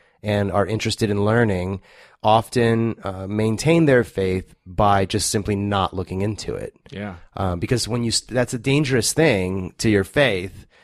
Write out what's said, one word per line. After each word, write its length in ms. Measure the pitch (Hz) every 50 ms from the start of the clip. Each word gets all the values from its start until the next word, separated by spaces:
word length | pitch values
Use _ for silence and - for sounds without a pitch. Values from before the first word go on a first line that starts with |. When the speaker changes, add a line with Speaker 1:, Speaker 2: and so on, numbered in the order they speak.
| _ _ _ _ -
Speaker 1:
and 280 | 107 104 104 101 98
are 140 | 87 101 98 85
interested 420 | 110 110 - 113 - - 117 101
in 160 | 104 101 101
learning 560 | 107 113 120 117 107 95 90 90 92 98 95 _ _ - - - _ _ _
often, 760 | - 107 110 117 110 - - 127 117 117 113 113 113 113 104 - -
uh, 220 | 98 92 92 95 95
maintain 580 | 104 107 110 110 110 107 - 156 170 170 165
their 180 | 143 131 120 110
faith 500 | - - 98 95 92 92 92 - _ - _ _
by 400 | 92 90 85 107 101 101 98 98
just 240 | 90 - 104 - -
simply 240 | - 107 92 104 104
not 380 | 98 101 101 101 98 92 82 -
looking 260 | 95 90 - 92 95
into 320 | 101 110 104 - - - 57
it. 180 | 50 53 - _ _ _ -
Speaker 2:
Yeah. 240 | - 95 104 104 - 85 - - -
Speaker 1:
Um, 240 | - 98 92 87 87
because 280 | 92 - 127 113 - 101
when 160 | 117 120 120
you, 80 | 117
st-, 220 | - - - - 110
that's 180 | 123 123 - 131
a 60 | 117
dangerous 540 | 104 135 135 147 156 127 135 117 107 - -
thing 600 | - 165 156 113 95 92 92 95 98 92 - - -
to 100 | - 113
your 140 | 104 98 95
faith 640 | - - 147 143 123 101 90 90 101 - - - _ _ _